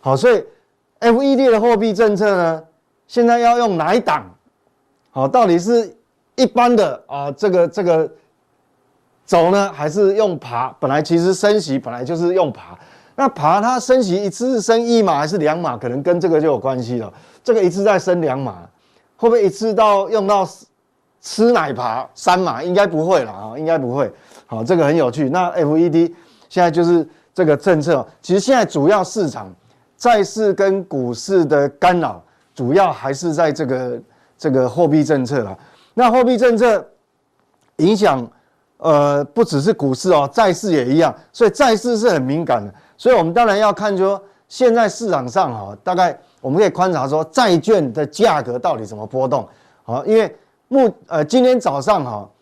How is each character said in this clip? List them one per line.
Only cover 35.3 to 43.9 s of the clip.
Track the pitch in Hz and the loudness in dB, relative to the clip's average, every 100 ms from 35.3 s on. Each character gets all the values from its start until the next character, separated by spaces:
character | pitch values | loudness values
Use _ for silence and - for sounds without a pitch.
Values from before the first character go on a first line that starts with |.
| 139 | -4
啦。 | 104 95 - _ _ | -6 -12 -20 _ _
那 | - 247 | 0 2
货 | 247 | 4
币 | 247 240 | 2 2
政 | 247 226 | 2 2
策 | 240 202 - _ _ _ _ _ _ _ _ - | 2 0 -4 _ _ _ _ _ _ _ _ 0
影 | 160 214 | 0 2
响， | 196 135 117 _ _ _ _ _ | 2 0 -6 _ _ _ _ _
呃， | 165 147 143 143 143 | 2 2 2 0 -2
不 | - | -2
只 | 233 143 | 0 0
是 | 156 | 0
股 | - 143 131 | 0 -2 -2
市 | 185 | 0
哦， | 156 139 | 0 0
债 | - 208 | 0 0
市 | 170 208 | 0 -2
也 | 156 123 | -2 0
一 | 151 | 0
样， | 156 - _ | 0 -2 _
所 | - 226 | 0 0
以 | |
债 | - 269 220 | 2 0 2
市 | 240 226 | -2 0
是 | 233 | 0
很 | 165 | 0
敏 | 127 151 | -2 -4
感 | 165 120 | -2 -4
的。 | 101 - _ _ | -4 -18 _ _
所 | 240 | 2
以 | 240 | 2
我 | |
们 | 165 | 2
当 | 175 233 | 0 2
然 | 202 | 2
要 | 214 | 0
看 | - 208 | 0 -4